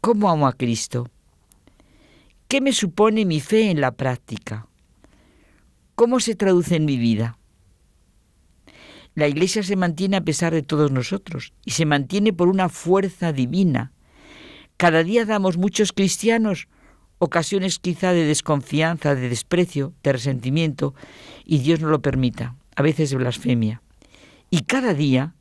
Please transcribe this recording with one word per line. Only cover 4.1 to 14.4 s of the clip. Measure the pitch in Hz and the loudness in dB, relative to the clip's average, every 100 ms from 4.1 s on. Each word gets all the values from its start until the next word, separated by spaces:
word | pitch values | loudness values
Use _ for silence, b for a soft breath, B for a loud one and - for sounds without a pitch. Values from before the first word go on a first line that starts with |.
| 123 - 107 - 110 - _ _ _ b b b b b b b _ _ - | -4 -8 -12 -10 -12 -14 _ _ _ b b b b b b b _ _ 0
¿Cómo | 233 254 | 2 2
se | 233 208 | 0 0
traduce | 196 180 175 170 | 2 2 2 0
en | 151 | 0
mi | 131 | 0
vida? | 117 107 117 113 _ _ _ _ _ _ _ _ _ _ _ _ _ B B B B | 0 0 -2 -8 _ _ _ _ _ _ _ _ _ _ _ _ _ B B B B
La | - 147 | 0 0
Iglesia | 143 185 220 | 2 0 0
se | 190 196 | -2 0
mantiene | 175 151 196 190 | 0 0 -2 0
a | |
pesar | 165 147 170 | -2 -2 0
de | 160 | 0
todos | 139 151 147 | 0 0 2
nosotros | 135 120 196 - 156 - _ | 0 -2 -6 -8 -12 -12 _
y | - | -8
se | - 160 | -2 0
mantiene | 143 131 196 208 | 0 0 0 0
por | 175 175 | 2 2
una | 190 180 | 2 -2
fuerza | - 170 190 190 - 170 | -4 0 0 0 -4 -4
divina. | 139 123 170 185 123 123 _ B B B B | -2 -2 2 2 0 -4 _ B B B B